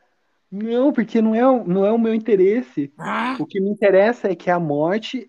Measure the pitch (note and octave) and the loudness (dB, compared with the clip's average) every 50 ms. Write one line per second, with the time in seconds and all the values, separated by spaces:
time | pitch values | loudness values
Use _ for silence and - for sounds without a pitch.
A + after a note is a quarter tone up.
0 | _ _ _ _ _ _ _ _ _ _ F#3 G3+ G#3+ A3+ A#3 B3 C4 D4+ D4+ - | _ _ _ _ _ _ _ _ _ _ -12 -10 -6 -4 -2 0 0 2 2 0
1 | G#3+ - - A3+ A3 A3 A3 A3+ B3 C4+ C4 A#3+ G3 F3 F3+ G3 G3 G#3 A#3 A#3 | -2 0 0 0 2 2 2 2 4 2 2 2 0 -2 0 0 2 2 2 0
2 | A3+ A3+ A3 A3 A3 B3 G#3+ F#3+ F3+ G3 G#3+ B3+ B3 - _ D#3 C#3+ C#3 - - | 0 0 -2 -2 0 0 2 2 4 2 2 0 -4 -6 _ -8 -8 -8 -10 -12
3 | - G3 G#3 A3 A#3 B3+ C4 - D3+ - - F#3+ F#3+ G3+ G#3 - G#3+ G3 F#3 F#3+ | -10 -8 -6 -4 -6 -6 -6 -8 -8 -8 -6 -4 -4 -4 -2 0 2 4 4 6
4 | G3+ A3+ B3 - - G3+ F3+ - - F3 F3 F3 E3+ D3+ C#3+ C#3+ D3+ E3+ G3 A3+ | 4 4 2 0 -4 -4 -4 -4 -2 -2 -2 0 0 -2 -2 0 0 0 -2 -2
5 | A3 - - B3+ G#3+ | -4 -6 -10 -10 -10